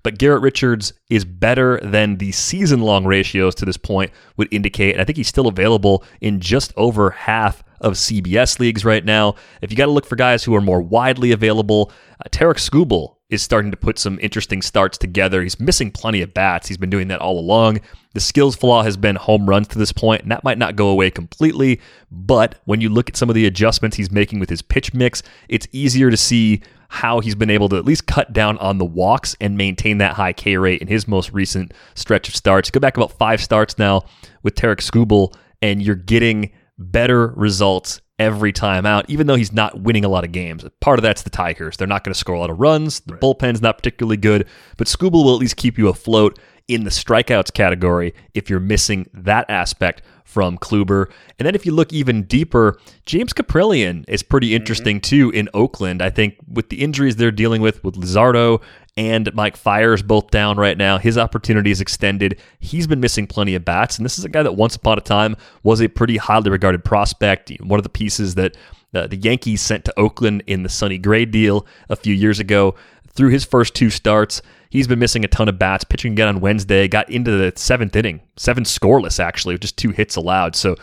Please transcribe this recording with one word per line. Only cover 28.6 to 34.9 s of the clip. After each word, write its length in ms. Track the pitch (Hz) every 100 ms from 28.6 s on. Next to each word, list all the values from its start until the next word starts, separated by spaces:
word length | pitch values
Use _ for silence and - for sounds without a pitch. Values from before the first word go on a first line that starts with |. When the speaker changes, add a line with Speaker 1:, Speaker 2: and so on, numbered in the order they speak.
| 98 98
Speaker 1:
the 60 |
walks 500 | 87 85 92 123 - -
and 160 | 104 101
maintain 420 | 98 90 110 104
that 160 | 98
high 180 | - 92
K 240 | - 104 92
rate 240 | 92 90
in 60 | 95
his 220 | 107 95
most 240 | 98 87
recent 400 | 98 95 95 90 - - -
stretch 320 | - 104 -
of 80 | -
starts. 340 | 98 95 -
Go 80 | 135
back 180 | 135 127
about 220 | 113 -
five 240 | 113 110
starts 360 | - 107 107 -
now 240 | 104 98 - _ - _
with 100 | 104
Tarik 240 | - 117 101
Skubal, 560 | -